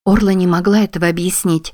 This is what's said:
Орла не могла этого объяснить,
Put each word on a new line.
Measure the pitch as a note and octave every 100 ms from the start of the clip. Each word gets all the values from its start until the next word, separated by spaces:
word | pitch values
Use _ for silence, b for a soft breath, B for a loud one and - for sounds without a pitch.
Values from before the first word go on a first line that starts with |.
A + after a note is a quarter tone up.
| -
Орла | G3+ G3+
не | F#3+ F3+
могла | E3+ F#3 G#3
этого | G3+ E3 F3
объяснить, | E3+ F3+ - F#3+ D#3+ -